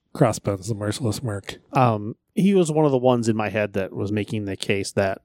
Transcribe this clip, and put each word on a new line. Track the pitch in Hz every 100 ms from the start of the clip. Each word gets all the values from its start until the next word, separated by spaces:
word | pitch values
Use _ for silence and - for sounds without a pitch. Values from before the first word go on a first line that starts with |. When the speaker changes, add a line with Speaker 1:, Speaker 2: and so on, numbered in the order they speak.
| _
Speaker 1:
Crossbones, | - 127 - - 98 92
the |
Merciless | 104 104 - 113 101
Merc? | 123 101 - - _
Speaker 2:
Um, | 143 123 110 104 - _
he | - 190
was | 190 160
one | 156 151
of |
the | 131
ones | 127 123 113
in | 110
my | 107
head | 104 104
that | 101 92
was | - 104
making | 104 101 110 101
the | 95
case | - 101 98
that | - 98 98